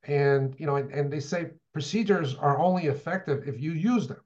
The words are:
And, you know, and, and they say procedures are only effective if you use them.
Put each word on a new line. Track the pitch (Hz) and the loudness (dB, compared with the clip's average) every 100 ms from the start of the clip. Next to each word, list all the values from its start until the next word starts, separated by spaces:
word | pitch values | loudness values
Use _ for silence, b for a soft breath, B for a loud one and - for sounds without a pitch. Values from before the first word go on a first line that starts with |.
And, | - 143 143 139 135 135 | 0 2 4 4 2 -4
you | 156 | -2
know, | 139 | -2
and, | 139 | -2
and | 139 143 | -2 -2
they | 147 | -2
say | - 175 165 - _ | -4 -4 -6 -12 _
procedures | 160 131 208 202 190 147 127 | -8 -2 -2 2 2 2 0
are | 147 139 | 0 4
only | 175 180 156 | 2 2 0
effective | 127 - 180 185 131 123 | -2 -4 -6 -2 -4 -4
if | 117 | -6
you | 151 | -4
use | 165 196 247 135 | -2 2 0 -2
them. | - | -10